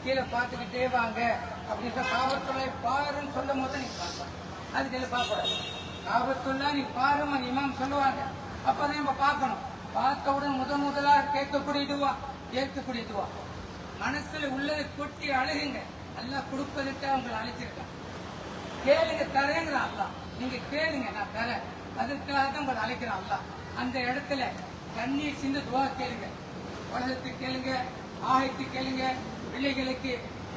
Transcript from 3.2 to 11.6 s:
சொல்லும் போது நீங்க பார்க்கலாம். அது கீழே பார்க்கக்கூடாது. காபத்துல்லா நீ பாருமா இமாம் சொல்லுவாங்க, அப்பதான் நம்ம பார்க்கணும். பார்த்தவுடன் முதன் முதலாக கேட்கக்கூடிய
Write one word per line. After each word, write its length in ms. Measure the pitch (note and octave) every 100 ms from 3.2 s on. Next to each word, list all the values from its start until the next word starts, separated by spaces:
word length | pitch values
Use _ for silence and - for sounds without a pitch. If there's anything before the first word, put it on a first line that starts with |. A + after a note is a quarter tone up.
| C#4 B3+
சொல்லும் 260 | C#4 C4+
போது 180 | B3+ C#4+
நீங்க 140 | A#3+ -
பார்க்கலாம். 320 | - - - - - - -
அது 100 | A#3 C4+
கீழே 160 | B3+ B3+
பார்க்கக்கூடாது. 420 | B3 G#3 G#3+ - - - - - - G3+
காபத்துல்லா 600 | A3+ B3+ C4 C4+ C4+ C#4+ C#4+
நீ 40 | B3+ B3
பாருமா 380 | C4+ C#4+ D4 C#4 B3
இமாம் 280 | C4 C#4 B3
சொல்லுவாங்க, 420 | C4+ C#4+ C4+ C4+ - - - - -
அப்பதான் 320 | C#4 D4 D4
நம்ம 140 | C4+ C4+
பார்க்கணும். 380 | C#4 C#4+ B3+ - - - - A3
பார்த்தவுடன் 600 | B3 C#4 C#4+ C#4 C#4+ C4
முதன் 240 | B3+ C#4+ C#4+
முதலாக 440 | C#4 C#4+ C#4+ C#4+ C#4+
கேட்கக்கூடிய 480 | C#4 C#4+